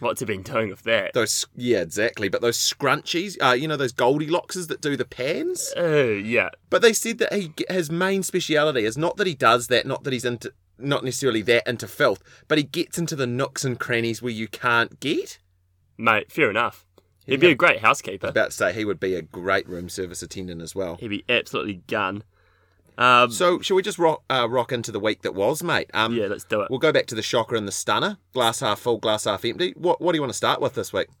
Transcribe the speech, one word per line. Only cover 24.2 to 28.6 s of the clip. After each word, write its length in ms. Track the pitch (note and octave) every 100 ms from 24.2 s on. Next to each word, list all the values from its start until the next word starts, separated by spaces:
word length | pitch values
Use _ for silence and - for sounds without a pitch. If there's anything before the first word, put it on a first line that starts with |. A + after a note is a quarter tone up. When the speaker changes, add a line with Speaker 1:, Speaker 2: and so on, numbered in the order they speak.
| -
Speaker 2:
uh, 180 | C3 A#2
rock 220 | B2+ A#2
into 220 | B2 A#2
the 60 | G#2
week 220 | G#2+ A2
that 120 | - F#2+
was, 260 | G2+ D3+
mate? 300 | F3 B2 -
Um, 220 | - A2+ A#2
Speaker 1:
Yeah, 120 | G2+
let's 180 | G2+ -
do 160 | G#2+
it. 80 | G2
Speaker 2:
we'll 100 | B2+
go 140 | D#3
back 120 | C#3+ -
to 80 | A2
the 60 |
shocker 360 | - B2 A2 A#2
and 100 | G2+
the 40 |
stunner. 440 | - - G#2+ E3+ G3+ _
Glass 280 | C3+ A#2 A2